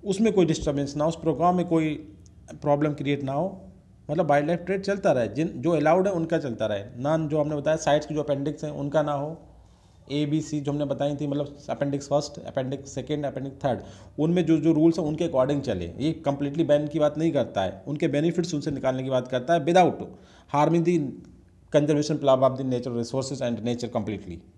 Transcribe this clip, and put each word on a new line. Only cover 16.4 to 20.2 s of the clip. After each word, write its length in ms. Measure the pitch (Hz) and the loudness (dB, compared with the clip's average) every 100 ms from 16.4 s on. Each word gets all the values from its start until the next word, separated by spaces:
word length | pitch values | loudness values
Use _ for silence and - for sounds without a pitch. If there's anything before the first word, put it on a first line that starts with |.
| 143 147 156 | -2 0 4
बैन 180 | 147 147 | 4 2
की 100 | 160 | 2
बात 180 | 151 151 | 0 2
नहीं 120 | 165 | 0
करता 300 | 143 117 - | 2 0 0
है, 200 | 92 92 - | -2 -4 -8
उनके 200 | 147 - | -2 0
बेनिफिट्स 460 | 143 165 170 170 | 2 0 0 -2
उनसे 160 | 151 139 | -2 -4
निकालने 320 | 139 131 131 | -2 -2 -2
की 80 | 131 | 0
बात 180 | 131 123 | -2 0
करता 260 | 127 120 | -4 2
है 100 | 170 143 | 0 4
without 360 | 175 170 107 98 - | 6 6 2 -10 -14